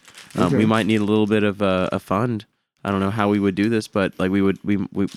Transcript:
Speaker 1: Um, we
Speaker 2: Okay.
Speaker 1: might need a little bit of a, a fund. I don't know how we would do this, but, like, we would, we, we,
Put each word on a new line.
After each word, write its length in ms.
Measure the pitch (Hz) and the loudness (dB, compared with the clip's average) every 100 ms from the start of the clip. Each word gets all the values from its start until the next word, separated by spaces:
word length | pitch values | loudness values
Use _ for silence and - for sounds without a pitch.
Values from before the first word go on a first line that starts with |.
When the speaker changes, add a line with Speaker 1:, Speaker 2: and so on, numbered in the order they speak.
| - - - - | -10 -20 -10 -2
Speaker 1:
Um, 160 | 92 | 0
we 60 | 139 | 2
Speaker 2:
Okay. 80 | 110 | 2
Speaker 1:
might 180 | 110 101 | 2 2
need 140 | 110 | 0
a 40 | |
little 220 | 104 107 104 | 2 2 2
bit 160 | 107 | 2
of 200 | 104 98 | 0 0
a, 260 | 98 92 92 | 0 0 0
a 80 | 95 | -4
fund. 460 | - 95 123 110 - _ _ _ | -2 -2 -2 -4 -8 _ _ _
I 60 | - | -4
don't 100 | 98 | -2
know 100 | 98 | -2
how 200 | 110 104 | 0 0
we 100 | 104 | 2
would 140 | 101 | 2
do 160 | 92 104 | 2 0
this, 180 | 113 - | 0 -2
but, 240 | 104 92 - | -2 -2 -2
like, 120 | 92 | -2
we 120 | 98 | 0
would, 160 | 98 90 | 0 0
we, 140 | - 101 98 | -2 -4 -4
we, 140 | - 98 | -4 -6